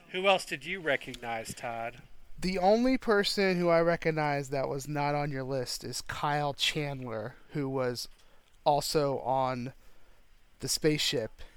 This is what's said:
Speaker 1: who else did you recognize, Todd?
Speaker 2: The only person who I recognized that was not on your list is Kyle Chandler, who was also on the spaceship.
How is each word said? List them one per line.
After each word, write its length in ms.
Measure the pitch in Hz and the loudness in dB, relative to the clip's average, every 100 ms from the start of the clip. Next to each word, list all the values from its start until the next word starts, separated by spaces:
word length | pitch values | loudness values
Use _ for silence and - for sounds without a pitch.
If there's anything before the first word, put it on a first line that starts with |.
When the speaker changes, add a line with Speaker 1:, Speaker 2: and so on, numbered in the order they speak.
| - | -10
Speaker 1:
who 160 | 190 196 | 0 4
else 180 | 185 - | 4 2
did 200 | 160 147 | -8 -6
you 140 | 190 | -4
recognize, 720 | 156 131 - 127 117 113 110 | 0 0 -2 -10 -6 -6 -6
Todd? 480 | - 123 117 117 123 - - - - | -8 -6 -6 -6 -10 -16 -18 -12 -6
Speaker 2:
The 180 | 185 185 | -2 2
only 380 | 180 226 254 262 | 6 6 6 2
person 600 | - 202 196 - 190 180 | 4 4 4 2 2 4
who 120 | 175 | 4
I 100 | 165 | 4
recognized 680 | 170 170 165 156 151 143 135 | 4 2 0 0 0 0 -2
that 160 | 139 135 | -2 -2
was 180 | 139 135 | -4 -4
not 280 | 147 143 147 | -2 0 0
on 160 | 147 | 0
your 120 | 135 | -4
list 400 | 131 135 123 - | -4 -2 -4 -6
is 180 | 117 120 | -6 -8
Kyle 520 | - - 151 147 147 | -8 -4 0 0 0
Chandler, 840 | 135 - 160 143 139 127 110 110 - - | 0 -2 0 -4 -6 -6 -6 -8 -10 -8
who 180 | 156 135 | -4 -2
was 380 | 135 127 120 - - - - - - - | 0 0 -2 -8 -14 -20 -20 -20 -2 2
also 540 | 147 - 160 143 131 | 2 2 2 2 0
on 540 | 120 131 127 127 123 - - - - - - - - - | 0 0 0 -2 -6 -10 -18 -20 -20 -20 -20 -20 -20 -10
the 80 | - | -4
spaceship. 720 | - 156 151 - 135 110 - - | 0 2 2 0 0 -4 -8 -16